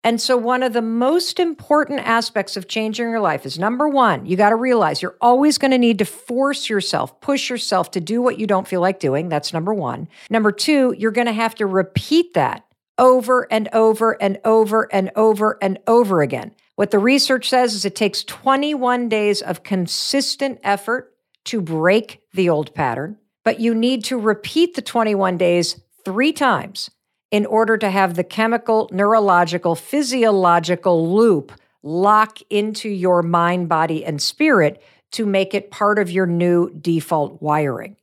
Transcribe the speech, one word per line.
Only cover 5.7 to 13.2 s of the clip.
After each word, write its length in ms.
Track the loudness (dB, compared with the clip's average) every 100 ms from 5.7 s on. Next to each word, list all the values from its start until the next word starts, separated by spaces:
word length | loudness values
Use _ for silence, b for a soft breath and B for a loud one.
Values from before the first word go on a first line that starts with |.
| 4
need 220 | 2 2
to 60 | -2
force 640 | -6 -8 -2 -2 -2 -4
yourself, 500 | -4 -2 -4 -4 _
push 300 | -4 -4 -2
yourself 420 | -6 -2 -2 -2
to 100 | -6
do 200 | -4 -2
what 180 | 0 0
you 80 | 0
don't 200 | -2 -2
feel 140 | -2
like 180 | 0 0
doing. 280 | -2 -2 -2
That's 260 | -4 -4
number 200 | -6 -4
one. 340 | -4 -4 -8 -12 B B
Number 240 | 0 0
two, 420 | 0 0 2 2 0
you're 140 | -2
gonna 220 | 0 -2
have 220 | -2 -4 -2
to 100 | -2
repeat 680 | 0 0 -4 0 0 2
that 320 | 0 -2 -4 _ _ _ 4
over 500 | 6 6